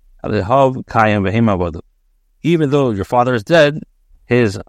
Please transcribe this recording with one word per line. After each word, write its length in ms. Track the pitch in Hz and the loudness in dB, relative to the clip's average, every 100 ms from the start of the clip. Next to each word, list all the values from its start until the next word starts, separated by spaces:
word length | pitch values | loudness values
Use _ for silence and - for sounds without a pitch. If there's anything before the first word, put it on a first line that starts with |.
| _ _ | _ _
Alehav 600 | - 104 95 131 135 131 - | -4 -4 0 2 2 0 -4
Kayim 440 | 113 110 104 95 | 0 2 2 0
Vehim 180 | 104 113 95 | 0 0 0
Avodu. 260 | 87 80 - _ _ _ _ _ | -4 -8 -16 _ _ _ _ _
Even 300 | 151 165 147 | -2 0 0
though 180 | 143 135 | 0 0
your 160 | 101 95 | -2 -2
father 300 | 123 123 123 | 0 0 -2
is 80 | |
dead, 400 | 104 165 147 151 - _ _ - - | 0 2 2 0 -12 _ _ -20 -2
his 340 | 123 113 98 | 0 0 -2